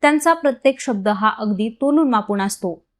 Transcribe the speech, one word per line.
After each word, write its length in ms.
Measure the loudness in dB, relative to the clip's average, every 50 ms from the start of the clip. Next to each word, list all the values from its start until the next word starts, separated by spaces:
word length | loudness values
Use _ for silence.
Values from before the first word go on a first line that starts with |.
| 4
त्यांचा 300 | 2 2 4 2 2 0
प्रत्येक 480 | 2 2 -2 -2 2 _ 0 0 0
शब्द 280 | -4 -6 -4 -2 -2 -2
हा 220 | -2 0 0 0 0 0
अगदी 300 | -4 -4 -2 -2 -4 -6 -4 _
तोलून 300 | -2 2 2 2 2 2
मापून 300 | 2 0 0 -2 -4 -2
असतो, 440 | -2 -4 -4 -4 -6 -8 -8 -8 _ _ _ _